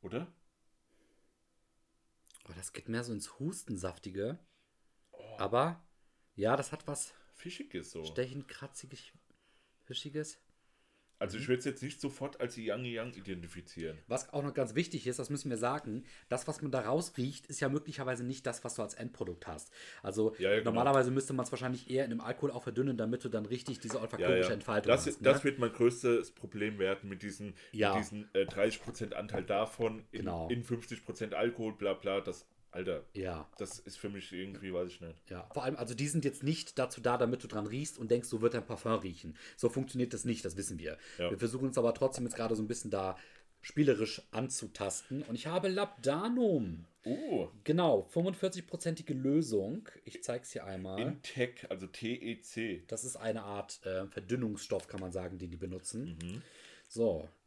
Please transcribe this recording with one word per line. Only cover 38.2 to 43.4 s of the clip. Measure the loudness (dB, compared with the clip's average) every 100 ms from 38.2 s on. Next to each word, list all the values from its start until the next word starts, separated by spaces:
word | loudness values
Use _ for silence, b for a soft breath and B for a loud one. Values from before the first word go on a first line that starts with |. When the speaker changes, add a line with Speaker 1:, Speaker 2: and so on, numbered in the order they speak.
| 4
Speaker 2:
so | 2
wird | 4
dein | 2 -4
Parfum | -4 2
riechen. | 0 0 -8 -10 -12 B B
So | 2
funktioniert | 2 -2 0 0
das | 0
nicht, | 0 0 -2
das | -4
wissen | -4 -4
wir. | -6 -8 B B
Speaker 1:
Ja. | 0
Speaker 2:
Wir | 2
versuchen | 0 0 0
uns | 4
aber | 4
trotzdem | 4 2 2
jetzt | -4 0
gerade | 0 2
so |
ein | 0
bisschen | -2 -2
da | 0 0 -2 B B